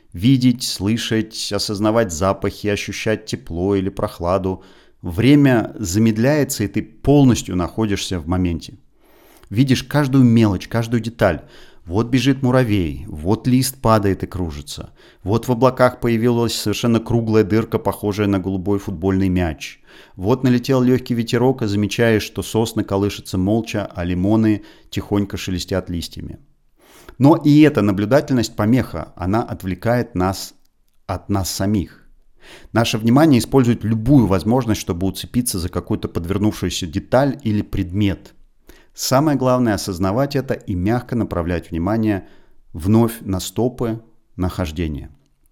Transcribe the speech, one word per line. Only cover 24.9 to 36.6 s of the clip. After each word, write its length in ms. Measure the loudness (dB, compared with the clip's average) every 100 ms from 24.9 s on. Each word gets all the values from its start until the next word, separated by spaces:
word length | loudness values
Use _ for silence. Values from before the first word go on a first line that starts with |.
тихонько 480 | -10 -2 -2 -2 -6
шелестят 500 | -6 -6 -4 -4 -4
листьями. 520 | -8 -8 -12 -16 -16 _ _ _ _ _ -20 -18 2
Но 200 | 4 6
и 240 | 6 6
эта 200 | 6 6
наблюдательность 720 | 0 0 2 2 2 -2 -2
помеха, 600 | -2 2 2 0 -8 -12 -8
она 260 | -2 -2
отвлекает 720 | -2 -8 -6 -4 -2 -2 -2
нас 400 | -2 -2 -2 -10 _ _ _ _ _ -10
от 240 | -10 -4
нас 200 | -4 -2
самих. 540 | -4 -2 0 -2 -10 -20 -20 _ _ -20 -20 -4
Наше 260 | -2 0 0
внимание 400 | 2 4 6 4
использует 440 | 4 2 2 0
любую 440 | -2 -2 4 4 6
возможность, 560 | 2 2 0 0 -4
чтобы 240 | -2 -4 -4
уцепиться 520 | -4 -6 -4 -4 -4
за 120 | -4
какую-то 380 | -6 -4 -6 -4
подвернувшуюся 800 | -6 -4 -2 -2 -2